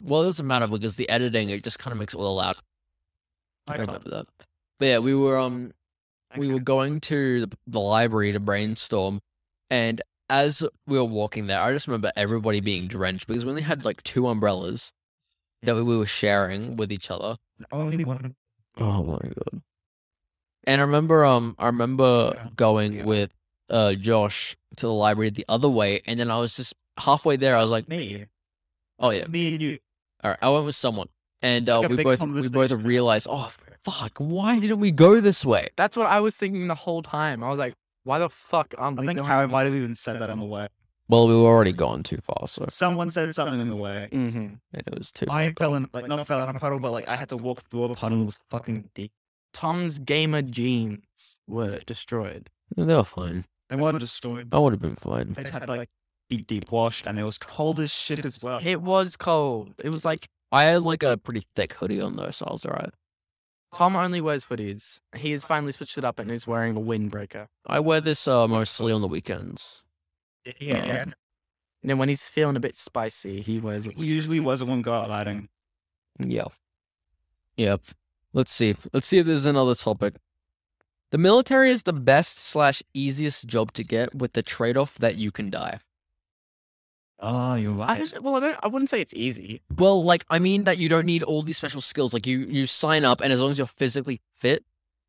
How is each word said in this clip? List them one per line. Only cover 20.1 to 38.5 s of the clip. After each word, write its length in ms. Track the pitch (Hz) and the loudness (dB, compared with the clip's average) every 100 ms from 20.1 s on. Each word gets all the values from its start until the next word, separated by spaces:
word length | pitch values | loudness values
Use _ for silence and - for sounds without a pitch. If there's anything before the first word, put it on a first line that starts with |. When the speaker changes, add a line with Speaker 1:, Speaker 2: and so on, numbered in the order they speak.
| _ _ _ _ _ - | _ _ _ _ _ 0
Speaker 1:
And 160 | 135 | 2
I 20 | |
remember, 400 | 143 147 160 160 143 | 4 2 4 6 6
um, 300 | 127 117 - | 6 2 -2
I 80 | 117 | 0
remember 680 | 120 120 131 131 120 117 120 | 0 0 4 6 6 4 0
Speaker 2:
Yeah. 120 | 113 107 | -8 2
Speaker 1:
going 380 | 113 107 104 104 | 4 4 2 -2
Speaker 2:
Yeah. 60 | 104 | 0
Speaker 1:
with, 260 | 107 101 _ _ _ - | 0 0 _ _ _ -2
uh, 240 | 113 107 | 2 4
Josh 640 | 98 104 113 104 - - - _ - | 2 2 4 2 -2 -10 -12 _ -6
to 100 | 117 | -2
the 60 | |
library 360 | 107 107 107 110 | 2 4 4 0
the 160 | 107 - | -2 -2
other 220 | 113 143 | 2 2
way, 320 | 120 101 101 - | 2 2 0 -4
and 140 | 117 | -4
then 120 | 120 | -2
I 60 | 113 | -2
was 160 | 120 - | -2 -4
just 180 | 127 - _ - | -8 -10 _ -6
halfway 380 | - 147 160 135 | 2 4 4 2
there, 200 | 135 120 | 4 4
I 60 | |
was 100 | 113 | 4
like, 160 | 113 - | 0 -4
Speaker 2:
Me. 380 | 165 113 101 104 _ _ _ _ _ _ - | -8 -8 -10 -14 _ _ _ _ _ _ -2
Speaker 1:
"Oh, 120 | 127 | 0
yeah." 160 | 107 - | 0 -2
Speaker 2:
Me 260 | 170 170 | -2 -2
and 80 | 160 | -2
you. 180 | 151 139 _ _ _ _ | -4 -6 _ _ _ _
Speaker 1:
All 80 | - | -6
right, 80 | 95 | 0
I 80 | 127 | 2
went 160 | 143 147 | 2 2
with 100 | 139 | -2
someone, 320 | 127 107 87 _ _ _ | -2 -2 -8 _ _ _
and, 280 | 127 120 120 | 0 0 4
uh, 80 | 117 | 4
Speaker 2:
Like 40 | - | 4
a 40 | |
Speaker 1:
we 60 | 123 | 2
Speaker 2:
big 60 | |
Speaker 1:
both, 180 | 151 127 | 4 2
we 60 | 151 | 2
both 240 | 143 131 127 131 | -2 -2 2 2
Speaker 2:
conversation. 140 | 123 | 2
Speaker 1:
realized, 440 | 110 123 120 107 - | 2 2 4 2 0
"Oh, 220 | 143 110 - - - | -6 -8 -14 -20 -16
fuck, 300 | - - 110 - | -10 -8 -8 -6
why 400 | 143 175 208 233 | -6 -2 2 2
didn't 200 | 208 214 | 2 2
we 120 | 208 | 2
go 280 | 151 170 226 | 10 10 10
this 240 | 202 180 139 | 6 2 4
way?" 240 | 107 - - | 2 2 0
Speaker 3:
That's 200 | 202 240 | 0 2
what 120 | 214 | 2
I 120 | 202 | 4
was 160 | 214 - | 2 -2
thinking 320 | 196 196 180 | -4 -2 -4
the 80 | 160 | -4
whole 280 | - 170 | -4 -6
time. 400 | 160 151 156 120 | -4 -4 -2 -4
I 60 | 117 | -4
was 100 | 139 | -4
like, 160 | 127 - _ _ | -4 -6 _ _
Why 160 | 131 147 | -2 0
the 100 | 170 | 0
fuck 460 | - - | -4 -2